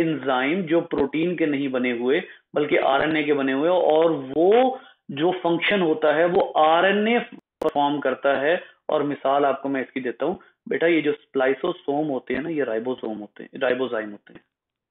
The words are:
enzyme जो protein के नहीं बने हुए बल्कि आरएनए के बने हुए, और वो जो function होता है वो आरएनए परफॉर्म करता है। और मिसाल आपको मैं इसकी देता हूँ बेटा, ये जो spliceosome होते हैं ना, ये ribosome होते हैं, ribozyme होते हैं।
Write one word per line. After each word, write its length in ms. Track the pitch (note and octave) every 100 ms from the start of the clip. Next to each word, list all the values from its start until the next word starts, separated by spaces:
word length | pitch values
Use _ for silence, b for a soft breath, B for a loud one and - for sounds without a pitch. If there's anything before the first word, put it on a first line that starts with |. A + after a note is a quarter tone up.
enzyme 600 | E3 C#3+ C3+ B2+ C3+ F3+
जो 180 | D#3+ E3+
protein 560 | E3+ D3+ C3+ D#3 E3+ D#3+
के 100 | D#3+
नहीं 220 | C#3 C#3
बने 220 | B2+ B2+
हुए 320 | A#2+ B2 D#3+ G3 B _
बल्कि 220 | - D3 E3
आरएनए 460 | C#3 C#3 D3+ D#3
के 80 | D3
बने 200 | C#3 C3+
हुए, 160 | C3+ D#3+
और 440 | F3+ - D#3 E3
वो 680 | D3+ C3 C#3+ F3+ A#3 B3+ B B B -
जो 220 | C#3 E3+
function 500 | F3+ E3+ E3+ - G3+
होता 320 | E3+ D#3 D3+
है 120 | D3+ F3
वो 140 | F3
आरएनए 800 | - - D#3 E3 F#3+ G3+ G#3+ A#3+
परफॉर्म 800 | - - - _ D#3 C#3+ C#3+ D3
करता 400 | C3+ B2+ C#3 C3+
है। 220 | C#3+ F3+ B B -
और 140 | D#3
मिसाल 420 | C#3+ C#3 C3+ C#3
आपको 240 | C#3+ C3 C#3
मैं 140 | C3+
इसकी 180 | A#2+ C3+
देता 260 | B2+ - C#3+
हूँ 140 | F#3+ b b -
बेटा, 180 | - E3
ये 140 | E3
जो 100 | D3
spliceosome 920 | D3 _ C3+ C3 C3+ F3 F3 - C#3+ D#3
होते 280 | B2+ -
हैं 60 | C3+
ना, 80 | E3
ये 160 | D#3
ribosome 540 | A#2+ A2 B2 B2+ A2+ G#2+
होते 240 | G#2 -
हैं, 160 | A2+ C3
ribozyme 520 | C3 B2+ B2+ A#2 G#2
होते 220 | G#2 -
हैं। 120 | - _ _ _ _ _